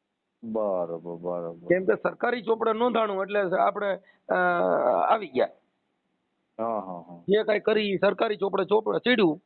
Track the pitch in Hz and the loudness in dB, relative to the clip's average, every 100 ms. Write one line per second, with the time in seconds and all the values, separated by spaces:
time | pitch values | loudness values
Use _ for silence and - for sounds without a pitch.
0 | _ _ _ _ 117 110 104 92 85 85 | _ _ _ _ -6 -2 0 0 -2 -6
1 | 85 85 87 87 85 85 87 175 190 208 | -8 -8 -6 -6 -6 -8 -2 0 2 0
2 | - - 233 240 202 226 226 220 247 226 | -2 -2 -2 -2 -2 0 0 0 0 0
3 | 220 190 196 208 190 180 196 - 202 185 | 0 -2 -2 -2 0 2 2 0 -2 -4
4 | - _ - 185 180 175 185 160 139 87 | -8 _ -2 2 2 2 2 2 4 2
5 | - 220 180 123 110 - _ _ _ _ | 4 2 0 0 -2 -2 _ _ _ _
6 | _ _ _ _ _ - 113 110 92 90 | _ _ _ _ _ -8 -4 -4 -6 -12
7 | 82 87 - 202 208 208 170 214 208 185 | -14 -12 0 0 2 -2 0 0 0 0
8 | 196 190 226 208 196 190 185 208 214 175 | 0 0 -2 -2 -2 -2 0 0 0 -2
9 | - 247 180 151 | 0 4 2 2